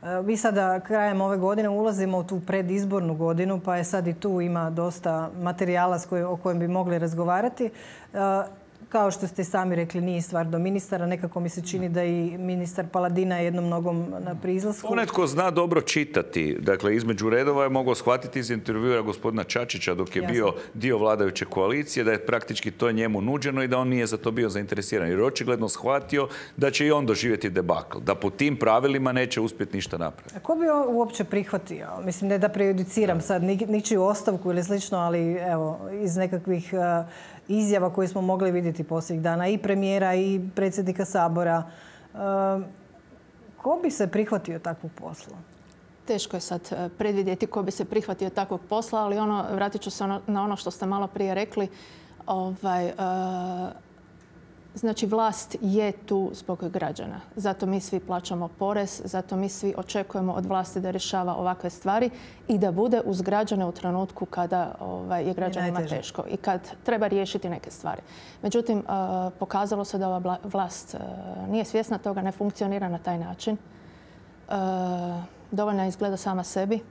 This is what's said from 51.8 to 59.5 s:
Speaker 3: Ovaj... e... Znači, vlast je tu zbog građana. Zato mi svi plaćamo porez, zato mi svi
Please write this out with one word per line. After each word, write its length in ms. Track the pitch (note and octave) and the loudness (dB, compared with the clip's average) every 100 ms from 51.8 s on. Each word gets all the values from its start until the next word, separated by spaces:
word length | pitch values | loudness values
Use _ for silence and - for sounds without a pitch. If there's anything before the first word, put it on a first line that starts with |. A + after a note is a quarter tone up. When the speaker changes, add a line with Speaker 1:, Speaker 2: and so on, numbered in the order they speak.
| - - - - - | -20 -20 -20 -18 -4
Speaker 3:
Ovaj... 580 | F#3+ F#3 F#3+ G3 F3+ F3 | -2 -2 -4 -2 0 0
e... 60 | F3+ F#3+ F#3 F#3 F#3 F3+ F3+ F3+ - - - - - - - - - - - | -2 -2 -2 -2 -4 -4 -4 -6 -10 -20 -20 -20 -20 -20 -20 -20 -20 -16 -4
Znači, 300 | A#3 G#3+ G#3 | -2 0 0
vlast 500 | A3 A3 - - - | 2 2 0 -6 -4
je 300 | G#3 G3+ G#3+ | 0 2 2
tu 380 | G3+ - G3 F#3+ | -2 -2 0 0
zbog 360 | F#3 - F3+ F3 | -4 -6 -6 -4
građana. 520 | F3+ D#3 - - F#3 - - | -4 -4 -6 -8 -10 -12 -4
Zato 300 | G#3 F#3+ F#3+ | -2 0 0
mi 140 | G3 | 0
svi 200 | F#3 F#3+ | 0 -4
plaćamo 480 | - F3+ F3+ F3 E3+ | -2 -4 -2 -4 -4
porez, 540 | - G3 G#3 G3 - - | -2 0 0 -2 -6 -6
zato 300 | F#3 F#3 F#3+ | -6 -2 -2
mi 140 | |
svi 240 | G3 | -2